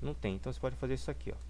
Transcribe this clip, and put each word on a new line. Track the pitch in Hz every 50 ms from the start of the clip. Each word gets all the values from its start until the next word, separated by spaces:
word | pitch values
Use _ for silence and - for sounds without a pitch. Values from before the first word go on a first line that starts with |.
Não | 131 139 147
tem. | - - 101 95
Então, | 95 - 131
você | 127 -
pode | - 131 127
fazer | - 139 127 135
isso | 127 - -
aqui, | 139 - - -
ó. | - - - -